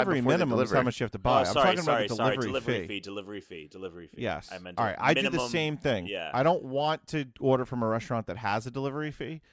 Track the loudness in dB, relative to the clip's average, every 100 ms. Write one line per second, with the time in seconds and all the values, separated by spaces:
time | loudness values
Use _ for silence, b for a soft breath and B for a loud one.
0 | 4 2 4 4 4 2 4 2 2 0
1 | -4 -2 2 4 4 4 4 4 2 2
2 | 2 2 2 2 0 -2 0 -2 -2 -8
3 | -8 -10 -10 -12 -12 -16 -14 -12 -12 -12
4 | -16 -6 -4 -4 -8 -14 -8 -2 -2 0
5 | 2 2 2 0 0 0 -2 -2 0 0
6 | -2 -6 -4 2 2 2 -2 -2 0 -2
7 | -4 -6 -6 0 4 4 2 -2 0 0
8 | 0 -4 -4 -4 -2 -2 -2 -4 -4 -4
9 | -8 -6 -10 -10 b